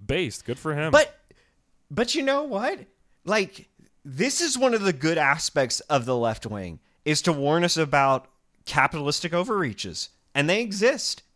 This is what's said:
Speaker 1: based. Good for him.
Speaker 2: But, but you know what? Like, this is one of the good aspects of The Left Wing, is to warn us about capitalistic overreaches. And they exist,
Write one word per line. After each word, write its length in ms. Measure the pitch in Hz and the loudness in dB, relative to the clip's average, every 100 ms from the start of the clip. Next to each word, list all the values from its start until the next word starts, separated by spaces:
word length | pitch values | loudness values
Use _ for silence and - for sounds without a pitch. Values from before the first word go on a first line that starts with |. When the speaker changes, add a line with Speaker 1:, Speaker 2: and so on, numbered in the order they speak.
Speaker 1:
based. 420 | 104 160 143 - - | -4 -4 -4 -6 -8
Good 120 | - | -6
for 160 | 156 | -4
him. 180 | 147 156 | -4 4
Speaker 2:
But, 220 | 294 294 - _ _ _ _ _ _ _ | 4 4 -2 _ _ _ _ _ _ _
but 240 | 143 240 311 | -4 -2 0
you 60 | |
know 200 | 269 285 | 0 0
what? 360 | 294 202 262 - - _ _ _ 170 | -2 -4 -4 -6 -12 _ _ _ -2
Like, 420 | 214 95 - - _ _ _ - | -2 -2 -8 -20 _ _ _ -14
this 340 | 135 254 - | -2 -2 0
is 160 | 339 254 | -2 2
one 160 | 262 | 2
of 80 | 226 | 2
the 100 | 196 | 0
good 240 | 139 156 165 | 0 0 2
aspects 640 | 139 151 - 151 127 - | 2 2 0 0 0 -2
of 240 | - 143 120 | 0 0 2
The 100 | 123 | 0
Left 300 | 117 110 107 | 0 -2 -6
Wing, 340 | 104 90 78 _ _ 151 | -8 -8 -12 _ _ -2
is 160 | 151 | 0
to 100 | 175 | 0
warn 300 | 147 139 165 175 | 0 2 2 2
us 100 | 165 | 0
about 500 | 147 143 139 131 - _ _ _ - | 2 4 4 2 -2 _ _ _ -2
capitalistic 680 | 147 135 160 143 - 170 | 2 2 0 -2 -2 -2
overreaches. 760 | 175 208 208 143 - - - - _ _ | -2 0 -2 -2 -4 -10 -10 -12 _ _
And 160 | 143 151 | -2 2
they 120 | 202 | 0
exist, 600 | 233 196 226 285 - - _ | -2 0 0 2 -4 -8 _